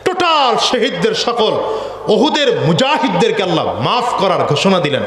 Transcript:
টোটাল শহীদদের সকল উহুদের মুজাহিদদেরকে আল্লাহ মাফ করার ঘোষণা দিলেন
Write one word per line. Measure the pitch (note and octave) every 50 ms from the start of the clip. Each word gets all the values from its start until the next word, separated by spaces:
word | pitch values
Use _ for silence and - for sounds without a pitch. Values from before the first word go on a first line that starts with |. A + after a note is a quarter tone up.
| -
টোটাল | F#4+ F4+ F4+ F4+ E4+ D#4+ D4+ C#4 B3 A3
শহীদদের | - - - - A#3+ G#3+ F#3+ F3 E3+ F3 A3+ -
সকল | - - A#3+ A#3 - A3 G3+ - - - - - - - - - - - E3
উহুদের | G#3 F#3+ A#3+ D#4 D#4 D4+ C#4+ B3+ - -
মুজাহিদদেরকে | B2+ D3+ F3 - C4 C4+ D4+ - - C4 F3+ E3+ G#3+ A3 - -
আল্লাহ | G3 F3+ E3 D#3 A#2+ - - G#2+
মাফ | A#2+ E3 G#3+ B3 A#3+
করার | - - - F#3 F#3+ E3+ C#3+ C3+
ঘোষণা | - D3 C#3 - G3 F#3+ F3+
দিলেন | D3 D3 C3+ A#2 G#2